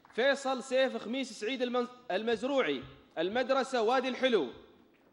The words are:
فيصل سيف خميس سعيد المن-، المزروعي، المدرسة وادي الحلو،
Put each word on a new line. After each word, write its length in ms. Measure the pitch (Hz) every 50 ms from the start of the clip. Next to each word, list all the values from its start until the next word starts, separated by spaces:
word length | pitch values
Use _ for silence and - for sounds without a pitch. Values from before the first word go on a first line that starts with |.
| - - -
فيصل 480 | 214 247 277 262 - - 262 269 240
سيف 340 | 226 - 254 262 269 247 220
خميس 440 | 220 - 208 247 277 247 - 214 -
سعيد 220 | 208 240 269 226
المن-، 260 | 254 247 240 247 240 226 - - - -
المزروعي، 720 | 226 214 220 233 233 - 240 269 285 262 190 151 143 120 - - - - - _ _ 156
المدرسة 640 | 165 190 214 254 254 240 269 269 240 - 262 240
وادي 260 | 208 226 254 269 254 262
الحلو، 420 | 240 - 254 262 226 180 135 113 - - - - - - _ _ _ _ _ _